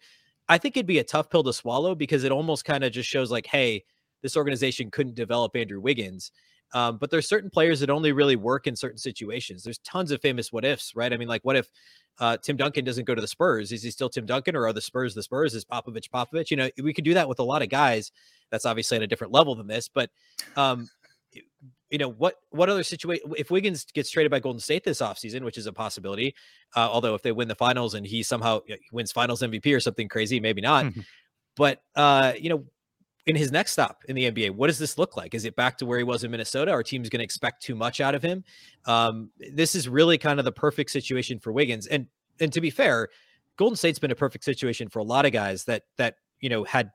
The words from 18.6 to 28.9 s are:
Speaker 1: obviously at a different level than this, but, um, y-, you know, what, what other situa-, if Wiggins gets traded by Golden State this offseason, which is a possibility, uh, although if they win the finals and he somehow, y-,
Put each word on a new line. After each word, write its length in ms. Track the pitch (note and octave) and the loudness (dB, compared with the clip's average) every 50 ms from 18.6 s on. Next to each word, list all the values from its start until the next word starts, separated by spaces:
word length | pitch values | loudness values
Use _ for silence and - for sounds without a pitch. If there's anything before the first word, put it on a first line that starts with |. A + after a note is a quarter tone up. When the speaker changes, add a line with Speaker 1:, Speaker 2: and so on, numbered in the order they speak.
| - | 0
Speaker 1:
obviously 320 | B2 A2 A2+ A2 - B2 | -2 -2 -2 -2 0 0
at 60 | A2+ G#2+ | 0 0
a 40 | |
different 240 | G2 A#2 - - F#2+ | 0 -2 -4 -2 4
level 240 | A#2 D3 D#3+ D3 B2 | 6 6 6 6 2
than 120 | A2 G#2 | -4 -6
this, 200 | G#2 - A#2 - | -6 -6 -6 -6
but, 220 | - - C#3 A#2+ - _ _ _ _ _ - - - - | -4 -2 -2 -2 -4 _ _ _ _ _ -18 -16 -6 0
um, 320 | C#3+ C#3 C3+ B2+ A#2+ A#2 - _ _ _ _ _ _ _ _ - | 2 2 2 2 -2 -6 -12 _ _ _ _ _ _ _ _ -20
y-, 80 | - - _ _ _ C3+ C3 _ _ _ - | -20 -20 _ _ _ -20 -20 _ _ _ -6
you 100 | D3 C#3+ | -4 -2
know, 100 | C#3+ B2+ | -2 -4
what, 260 | A2 A2+ D3+ F#3 - - _ _ | -2 0 0 0 0 -2 _ _
what 200 | - D3+ F3 F#3+ | 0 2 4 4
other 120 | G3+ F#3+ | 4 2
situa-, 380 | D#3+ - F3 - - E3+ E3+ D#3 - D3 E3 | -2 -4 -6 -6 -4 -4 -4 -4 -6 -6 -8
if 120 | - C#3+ - | -6 -2 0
Wiggins 360 | F3 G3 G3 G#3 F3 C#3 - | 0 0 2 0 -2 -6 -8
gets 240 | - - D3+ C3+ - | -6 -4 -4 -4 0
traded 220 | - E3 D3+ C#3+ | 2 2 2 4
by 80 | C#3+ C3 | 2 0
Golden 200 | - C3 A#2+ A2+ | -2 -2 -6 -6
State 240 | - - D#3 C#3 - | -2 -2 -2 0 0
this 160 | F#3 D3 - | -2 -2 0
offseason, 440 | C3 G#2 F#2+ - - G#2+ A2+ C3 C3 | -2 -4 -4 -6 -10 -10 -8 -8 -8
which 140 | A#2 - | -8 -8
is 100 | A#2+ G#2 | -8 -10
a 60 | G#2+ F#2 | -10 -8
possibility, 640 | - A2 G2+ - - F#2 G2 G2+ G#2 B2 C3+ - - - - - _ _ _ - | -6 -8 -8 -8 -8 -8 -8 -4 -4 -4 -4 -4 -8 -16 -20 -20 _ _ _ 0
uh, 140 | A#2+ A2+ A2+ | 2 2 4
although 240 | A2+ A#2+ A#2 A2+ G#2+ | 2 2 2 2 0
if 60 | G2+ | 0
they 100 | - B2 | 0 -2
win 160 | A2+ A2+ A#2+ | -2 0 -2
the 80 | A2+ G#2 | -4 -2
finals 380 | - A#2+ B2 B2+ B2+ A#2+ A2 G2+ | 2 2 2 4 2 0 -2 -4
and 120 | G#2 G2+ | -6 -6
he 180 | G2 A2 A2+ G#2 | -6 -4 -4 -2
somehow, 360 | - B2+ A2+ A2 A2+ A2 G#2 - | -2 -2 0 2 0 0 0 -2
y-, 100 | - G#2+ - _ _ | -6 -14 -14 _ _